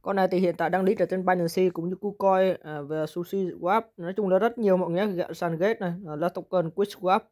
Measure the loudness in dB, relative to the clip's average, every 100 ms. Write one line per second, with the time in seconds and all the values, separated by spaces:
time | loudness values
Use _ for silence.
0 | 0 2 2 2 0 0 0 2 2 2
1 | 0 0 0 2 0 2 0 0 -6 -4
2 | -6 0 2 4 2 0 -8 -12 -6 -4
3 | -4 -6 -4 -4 -4 -4 0 0 -2 -10
4 | -6 -2 2 4 2 0 2 2 2 0
5 | -2 -2 -6 -4 -4 0 0 0 -4 -6
6 | -10 -4 -4 -4 -2 0 0 -2 -4 -2
7 | 0 0 -2